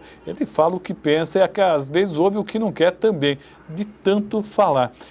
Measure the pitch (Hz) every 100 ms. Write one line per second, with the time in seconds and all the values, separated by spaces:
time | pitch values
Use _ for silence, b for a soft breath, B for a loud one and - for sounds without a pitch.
0 | B B - - - - 160 185 - 185
1 | 151 151 165 190 180 190 190 156 135 160
2 | 196 151 185 208 - 220 220 - 165 180
3 | 220 180 143 139 B B - 160 208 -
4 | 196 202 208 220 208 - 185 139 123 B
5 | B